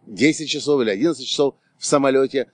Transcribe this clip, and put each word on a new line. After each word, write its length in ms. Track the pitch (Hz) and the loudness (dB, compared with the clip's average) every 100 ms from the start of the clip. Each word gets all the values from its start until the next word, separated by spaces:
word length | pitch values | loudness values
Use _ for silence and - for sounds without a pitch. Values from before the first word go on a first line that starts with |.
| - | -16
десять 420 | 98 139 156 147 | 0 2 2 -6
часов 320 | 151 131 143 | -6 0 0
или 80 | 113 | 0
одиннадцать 380 | 98 156 143 127 | 0 0 -2 -6
часов 280 | - 139 - _ _ | -2 -2 -4 _ _
в 80 | - | 0
самолёте 640 | 147 139 135 135 139 117 | 2 4 2 2 -2 -6